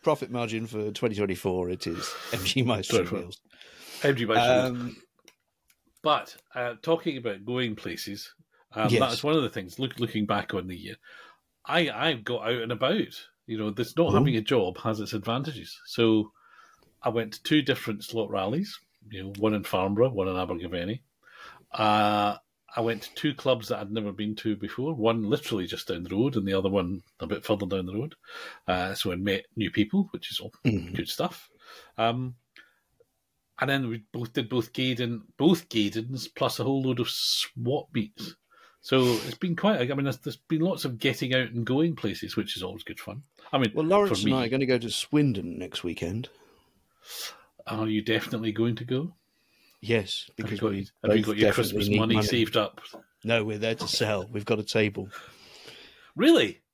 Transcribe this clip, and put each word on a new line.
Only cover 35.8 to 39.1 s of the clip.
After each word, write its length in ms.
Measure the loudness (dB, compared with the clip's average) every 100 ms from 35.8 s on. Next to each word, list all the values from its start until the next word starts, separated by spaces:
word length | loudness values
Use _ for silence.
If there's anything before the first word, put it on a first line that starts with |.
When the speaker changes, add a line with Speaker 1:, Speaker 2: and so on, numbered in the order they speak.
| 2 0 -6 -8 -10
Speaker 2:
plus 320 | -2 -2 0
a 60 | 0
whole 160 | 0
load 180 | 0 0
of 100 | -2
swap 800 | -2 -2 -2 -4 -4 -2 -2 -2
meets. 420 | -4 -4 -8 -16 -16 _ _ -20 _
So 200 | 2 4 4